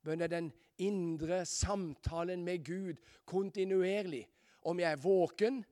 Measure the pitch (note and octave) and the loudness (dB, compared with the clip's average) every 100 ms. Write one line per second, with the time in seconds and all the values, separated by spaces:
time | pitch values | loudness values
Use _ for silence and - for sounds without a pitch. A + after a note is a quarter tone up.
0 | D#3 E3 E3 E3+ E3 - _ - F#3+ G3+ | -4 -2 0 -2 -4 -10 _ -4 -2 0
1 | E3+ D#3+ D#3+ F3+ E3+ - F3+ G3+ F3 C3+ | -2 -2 -2 -2 -2 -2 0 0 -4 -6
2 | - E3 E3+ F3+ F3 F3+ C#3+ F3+ F#3+ D3+ | -6 -4 -4 -4 -2 -4 -4 -6 -6 -8
3 | - - - F3+ G3 G#3 F#3+ F#3+ F#3 G3+ | -14 -20 -4 -2 -2 -2 2 4 4 0
4 | F#3 C3+ G#2+ _ _ _ D#3 F3 E3+ D3 | -2 -6 -10 _ _ _ -4 2 2 2
5 | D#3+ F#3+ E3 - G#3+ C4 G3+ | 4 6 4 4 2 2 -8